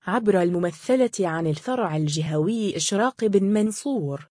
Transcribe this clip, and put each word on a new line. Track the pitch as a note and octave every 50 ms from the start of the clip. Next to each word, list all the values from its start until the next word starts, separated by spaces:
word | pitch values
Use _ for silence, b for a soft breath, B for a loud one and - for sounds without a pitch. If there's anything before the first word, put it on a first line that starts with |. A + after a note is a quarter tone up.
| _
عبر | - F#3+ B3 A3+ G#3 G3+ F#3
الممثلة | F3 F3 F3 F3 F3 F3 D#3+ - - - B3+ C4 B3+ A3+ - -
عن | F#3+ E3+ D#3+ E3 E3+
الفرع | D#3+ D3+ D3+ - - B3+ B3 A3+ E3+ D#3
الجهوي | D#3 D#3 D3+ D3 D#3+ D#3 D3+ D#3 D3+ D3+ F#3+ A3+ A3+ G#3+ G3 -
إشراق | E3 D3+ - G3+ G3 A3+ C4 - - A3+
بن | G#3+ G3 G3 G3
منصور. | G3 G#3+ G#3+ G#3+ A3 G#3 - - C#4+ C4+ A3+ D#3 C#3+ C#3 C#3 D3+ _